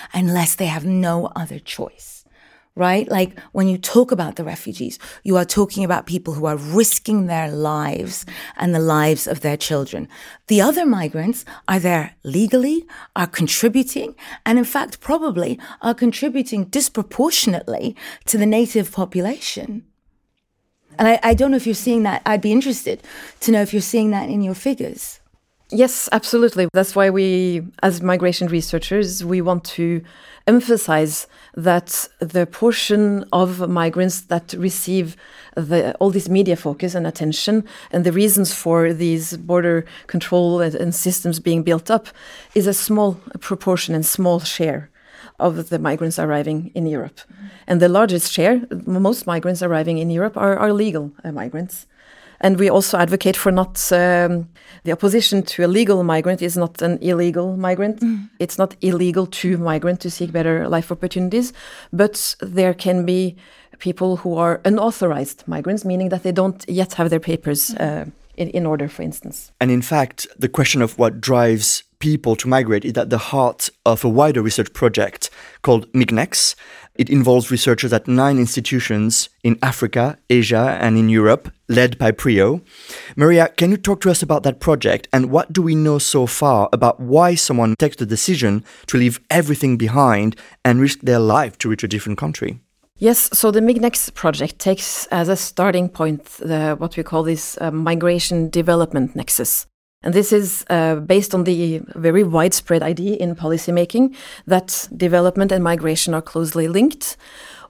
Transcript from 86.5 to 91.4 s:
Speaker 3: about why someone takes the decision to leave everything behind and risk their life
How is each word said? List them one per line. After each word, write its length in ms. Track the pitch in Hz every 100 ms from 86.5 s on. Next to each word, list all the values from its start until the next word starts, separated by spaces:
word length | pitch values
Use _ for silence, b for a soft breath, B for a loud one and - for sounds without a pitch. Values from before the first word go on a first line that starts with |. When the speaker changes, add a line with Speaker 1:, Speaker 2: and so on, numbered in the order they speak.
| 113 101
Speaker 3:
about 280 | 117 120 -
why 340 | 123 147 175
someone 400 | 170 - 123 113 110
takes 180 | 151 -
the 100 | 110
decision 580 | 110 - 165 117 104 - B B
to 120 | 127
leave 220 | 123 120 -
everything 480 | 165 147 143 139 120
behind 580 | 113 131 131 101 107 - B B
and 160 | 127 120
risk 200 | 139 -
their 200 | 127 120
life 360 | 110 117